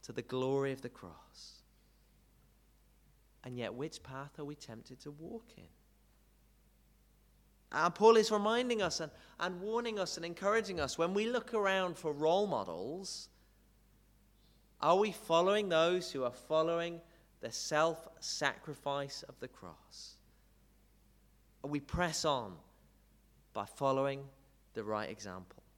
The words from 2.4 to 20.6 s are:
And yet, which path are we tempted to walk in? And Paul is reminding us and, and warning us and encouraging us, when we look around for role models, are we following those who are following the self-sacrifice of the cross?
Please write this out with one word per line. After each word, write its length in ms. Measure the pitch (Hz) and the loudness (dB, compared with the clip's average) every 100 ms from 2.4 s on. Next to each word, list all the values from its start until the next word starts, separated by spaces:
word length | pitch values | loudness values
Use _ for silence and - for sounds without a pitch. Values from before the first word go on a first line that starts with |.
| _ _ _ _ _ _ _ _ _ _ | _ _ _ _ _ _ _ _ _ _
And 160 | 127 123 | -12 -6
yet, 160 | 113 | -6
which 300 | 117 143 - | -6 -8 -10
path 340 | - 131 143 - | -14 -14 -14 -12
are 60 | |
we 100 | 147 | -12
tempted 460 | 147 - 113 - 127 | -12 -14 -16 -16 -16
to 100 | 147 | -16
walk 360 | 147 165 226 - - | -14 -14 -14 -16 -20
in? 80 | - - _ _ _ _ _ _ _ _ _ _ _ _ _ _ _ _ _ _ _ | -20 -20 _ _ _ _ _ _ _ _ _ _ _ _ _ _ _ _ _ _ _
And 200 | 139 165 | 0 2
Paul 240 | 170 220 226 | 8 8 10
is 140 | 214 | 6
reminding 520 | 214 202 233 254 226 | 2 2 0 0 0
us 180 | 180 - | 0 -2
and, 100 | 156 - - - | -8 -12 -20 -6
and 200 | 180 175 | -4 -4
warning 380 | 202 233 240 214 | -4 -2 -2 -4
us 180 | 175 - | -4 -4
and 80 | |
encouraging 540 | 170 170 196 220 196 175 | -8 -2 2 2 0 -2
us, 180 | 139 - | -2 0
when 160 | 165 | 2
we 140 | 202 220 | 2 2
look 260 | 247 226 | 0 -2
around 460 | 226 196 190 185 165 | 0 2 2 0 -2
for 140 | 160 | -4
role 340 | 143 156 180 208 | 0 4 4 4
models, 840 | 127 92 82 104 170 190 - - _ _ _ _ _ _ _ _ _ _ _ _ - _ _ | 0 -2 -6 -6 -8 -8 -10 -12 _ _ _ _ _ _ _ _ _ _ _ _ -20 _ _
are 160 | 151 185 | 4 6
we 140 | 214 | 4
following 600 | - - 165 180 208 202 | 0 2 4 6 4 4
those 420 | 160 165 180 175 | 4 6 4 -2
who 100 | 139 | -2
are 80 | 123 | -2
following 680 | - - 156 160 170 170 170 - - _ _ | -4 0 2 4 0 -2 -6 -16 -20 _ _
the 100 | 117 | -8
self-sacrifice 1700 | - - 151 165 160 - - - - 143 - - 143 143 139 139 - - | -6 0 4 4 2 -10 -14 -8 -2 -2 -2 -12 -8 -4 -4 -4 -10 -14
of 120 | 127 | -14
the 80 | 123 | -14
cross? 680 | - 90 78 _ - - - _ _ _ _ | -14 -20 -20 _ -20 -20 -20 _ _ _ _